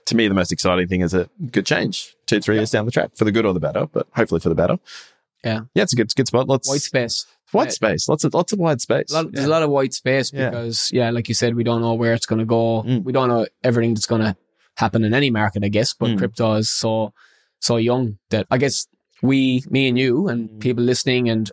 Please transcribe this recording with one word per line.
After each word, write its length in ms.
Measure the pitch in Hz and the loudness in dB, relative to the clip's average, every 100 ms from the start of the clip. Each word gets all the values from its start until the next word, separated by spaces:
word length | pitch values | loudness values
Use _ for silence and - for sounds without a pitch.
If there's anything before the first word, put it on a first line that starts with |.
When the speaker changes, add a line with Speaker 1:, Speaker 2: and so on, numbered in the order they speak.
| - | -2
Speaker 1:
to 100 | 117 | 2
me, 100 | 110 | 2
the 60 | |
most 180 | 98 87 | 2 0
exciting 340 | 87 92 90 90 | 0 0 2 2
thing 120 | 92 | 0
is 120 | 87 | 0
a 140 | 90 - - 131 | 0 -2 -6 -4
good 160 | 101 95 | -2 0
change 480 | - - - - _ - | 0 -2 -6 -12 _ -2
two, 140 | 107 | -2
three 140 | 101 107 | 2 0
Speaker 2:
Yeah. 40 | |
Speaker 1:
years 80 | 110 | 2
down 160 | 110 110 | 0 0
the 60 | |
track, 180 | - - - | -2 -2 0
for 80 | |
the 80 | 107 | 0
good 120 | 110 110 | 2 2
or 60 | |
the 40 | 90 | 0
better, 260 | - 104 - | -2 -2 -4
but 200 | - - | -4 -4
hopefully 260 | - 110 85 | -2 0 0
for 80 | 87 | 0
the 60 | |
better. 240 | 80 85 - - - - _ _ _ | 0 0 0 -6 -20 -20 _ _ _
Speaker 2:
Yeah. 160 | 120 110 117 | -6 -6 -4
Speaker 1:
Yeah, 80 | - | -2
it's 80 | 180 | 0
a 40 | 123 | 0
good, 80 | |
it's 80 | 110 | 0
a 40 | - | 0
good 120 | 123 | 0
spot. 180 | 120 131 | 0 2
Lots 200 | 135 - | 0 0
Speaker 2:
White 140 | 139 | -2
space. 440 | - 139 117 - - _ _ | -2 -2 -2 -6 -8 _ _
Speaker 1:
White 140 | 208 | -2
Speaker 2:
Yeah. 60 | 294 | 0
Speaker 1:
space. 380 | - 110 - - | 0 0 0 -2
Lots 140 | 151 | 0
of, 100 | 143 | 0
lots 180 | 160 180 | 0 -2
of 80 | 202 | 0
wide 200 | 165 131 | 0 0
space. 300 | - 127 - | 0 -2 0
Speaker 2:
A 40 | |
lot, 180 | 156 156 | -4 -4
there's 120 | 139 | -2
Speaker 1:
Yeah. 40 | 139 | 0
Speaker 2:
a 20 | |
lot 120 | 160 | 2
of 60 | 151 | 2
white 220 | 139 131 | 2 0
space 400 | - 131 135 127 | -2 0 0 0
Speaker 1:
Yeah. 180 | 139 127 | -4 -4
Speaker 2:
because, 380 | 120 117 113 - | -4 -6 -4 -2
yeah, 180 | 127 117 | 0 0
like 160 | 120 110 | 0 -2
you 60 | |
said, 220 | 110 120 117 | 0 0 0
we 80 | |
don't 160 | 117 117 | 0 0
know 140 | 117 | 0
where 180 | 117 117 | 0 0
it's 120 | 117 - | 0 0
gonna 180 | 110 | -2
go. 400 | 113 117 113 113 110 | 0 2 2 0 0
Speaker 1:
Mm. 160 | 123 | -2
Speaker 2:
We 100 | 123 | 0
don't 160 | 135 127 | 0 2
know 160 | 117 107 _ | 0 -2 _
everything 300 | 127 117 117 | 0 2 2
that's 120 | 110 - | 0 0
gonna 300 | 117 107 95 _ _ _ - | 0 0 -2 _ _ _ -4
happen 260 | 113 113 | -2 0
in 120 | 107 | 2
any 160 | 127 139 | 2 2
market, 340 | 107 104 110 | 2 0 0
I 40 | 101 | 0
guess, 260 | 107 120 | 0 0
but 160 | - 120 | 0 -2
Speaker 1:
Mm. 80 | 104 | 0
Speaker 2:
crypto 340 | 113 - 113 | -2 0 0
is 160 | 110 107 | 0 0
so, 420 | - 113 110 104 - _ _ _ - | -2 -2 -2 -4 -8 _ _ _ -6
so 180 | - 117 | -2 0
young 420 | 113 127 117 101 - | 2 2 0 -6 -4
that 180 | 110 - | -2 0
I 60 | 131 | 0
guess 280 | 139 - - _ _ - | 0 -2 -8 _ _ -2
we, 440 | 127 135 131 127 - | 2 2 2 0 0
me 200 | 131 135 | 0 2
and 100 | 123 | 2
you, 300 | 131 123 190 | 2 2 0
and 200 | 120 110 | -2 -6
Speaker 1:
Mm. 100 | 107 | -4
Speaker 2:
people 240 | 123 120 | -2 0
listening 440 | 120 123 135 127 120 | 2 0 2 2 2
and, 220 | 113 107 | 0 -2